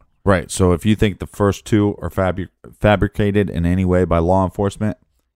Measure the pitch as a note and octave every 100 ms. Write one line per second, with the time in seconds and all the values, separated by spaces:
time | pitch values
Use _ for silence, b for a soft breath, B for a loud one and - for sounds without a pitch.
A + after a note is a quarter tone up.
0 | _ _ G2+ F#2 - - F#2 E2+ G#2+ G#2+
1 | G#2+ F2 D#2 - G2+ - - G#2+ G#2 -
2 | E2+ - F#2 F2+ E2+ _ - - G#2+ G2
3 | G2+ - G#2 G2+ G2 D#2+ E2+ F#2 F#2 F2+
4 | F2 E2+ E2 F#2+ F#2 - G2+ - G#2+ -
5 | _ _ _